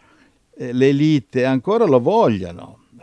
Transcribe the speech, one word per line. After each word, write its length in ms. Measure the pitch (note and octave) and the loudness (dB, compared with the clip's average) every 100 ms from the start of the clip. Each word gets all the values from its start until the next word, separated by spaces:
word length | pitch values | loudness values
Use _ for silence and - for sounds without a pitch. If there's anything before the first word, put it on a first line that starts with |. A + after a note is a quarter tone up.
| _ _ _ _ _ - | _ _ _ _ _ -14
eh, 180 | B2+ | -8
l'elite 720 | B2 C3+ C#3+ D#3 D3+ - C3 B2+ | 0 2 2 2 0 -2 -2 -2
ancora 400 | C3 F3+ A3+ G#3 | -2 -2 0 2
lo 140 | B2+ | 2
vogliono, 840 | B2+ A3 E3+ G2+ F2+ F2 - - _ - | 2 2 0 0 -6 -14 -20 -20 _ -20